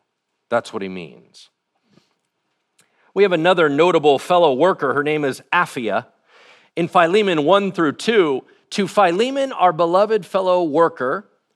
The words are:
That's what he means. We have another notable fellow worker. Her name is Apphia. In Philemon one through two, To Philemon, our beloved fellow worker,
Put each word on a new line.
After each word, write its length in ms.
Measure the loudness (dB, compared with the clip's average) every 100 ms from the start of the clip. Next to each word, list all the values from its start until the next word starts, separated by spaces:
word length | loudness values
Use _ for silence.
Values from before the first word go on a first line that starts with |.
| _ _ _ _ -6
That's 240 | -6 -6
what 80 | -10
he 80 | -10
means. 600 | -12 -16 -20 _ -20 -20 _ _ _ _ _ _ _ _ _ _ _ _ _ _ _ _
We 100 | 0
have 80 | 2
another 380 | 2 2 2 2
notable 500 | 4 2 4 2 2
fellow 340 | 2 2 4
worker. 400 | 4 0 0 -2
Her 100 | -2
name 200 | -2 -2
is 180 | -4 -6 -2
Apphia. 540 | -2 -2 -4 -4 -4 -6 _ _ _ _ _ _ -6
In 140 | -2
Philemon 560 | 2 2 2 0 0 2
one 260 | 2 0
through 220 | -2 -4
two, 500 | -2 -2 2 2 -2 -8 _ -10
To 160 | -6 -2
Philemon, 680 | 2 2 2 -2 -4 -6
our 180 | 0 0
beloved 540 | 0 0 0 0 -2 -4
fellow 380 | -4 0 0
worker, 680 | 0 0 0 -2 -6 -6 -10 _ _